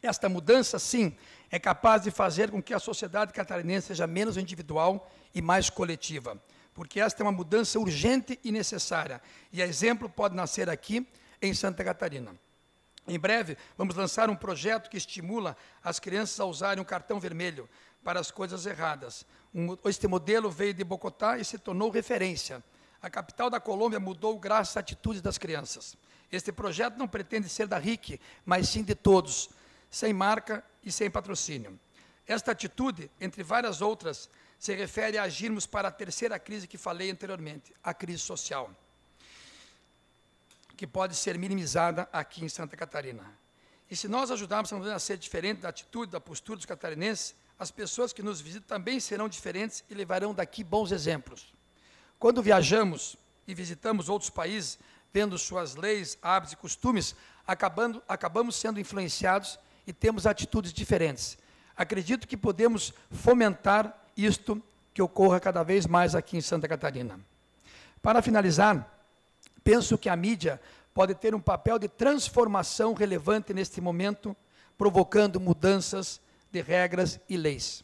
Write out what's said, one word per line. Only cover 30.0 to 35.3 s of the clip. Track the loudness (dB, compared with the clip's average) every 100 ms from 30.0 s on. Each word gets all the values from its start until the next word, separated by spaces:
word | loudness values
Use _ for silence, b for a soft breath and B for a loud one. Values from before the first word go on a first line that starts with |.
| -2
marca | 2 2 0 -2 -8 -8 _
e | -10
sem | -2 -2
patrocínio. | -2 -6 -6 -6 -8 -10 -16 _ b b b -6
Esta | -4 -2
atitude, | -4 -4 -2 -2 -2 -12 _
entre | -10 -8
várias | 0 0 0 -2
outras, | -2 -2 -6 -10 -14 b b b
se | -6
refere | -6 -6 -4 -2 -2
a |
agirmos | -2